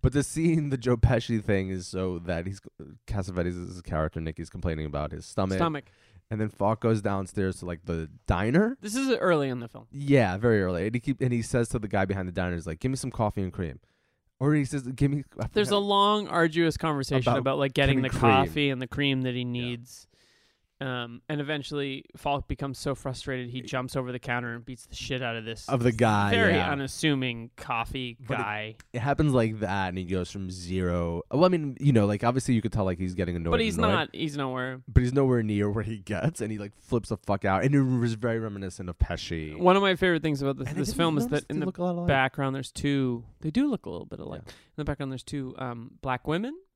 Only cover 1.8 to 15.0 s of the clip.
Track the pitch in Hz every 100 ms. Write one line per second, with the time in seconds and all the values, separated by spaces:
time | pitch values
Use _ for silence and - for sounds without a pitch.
1.8 | 87 92 92 90 85 85 87 98 - _
2.8 | 71 - - 104 95 90 87 87 90 90
3.8 | - 78 78 - 80 78 82 92 85 78
4.8 | 78 73 76 78 - - 95 95 170 151
5.8 | - _ _ - _ 110 107 - 101 110
6.8 | 117 110 101 98 95 - 95 90 87 85
7.8 | - 82 80 - - 90 107 143 214 269
8.8 | 208 226 269 240 185 160 139 123 117 110
9.8 | 113 139 143 139 104 92 120 107 92 87
10.8 | 98 120 131 131 127 120 107 131 117 123
11.8 | 104 101 95 95 92 87 90 87 78 80
12.8 | 131 131 131 - 107 104 92 - 85 64
13.8 | _ _ _ _ _ _ 135 151 139 143
14.8 | 123 123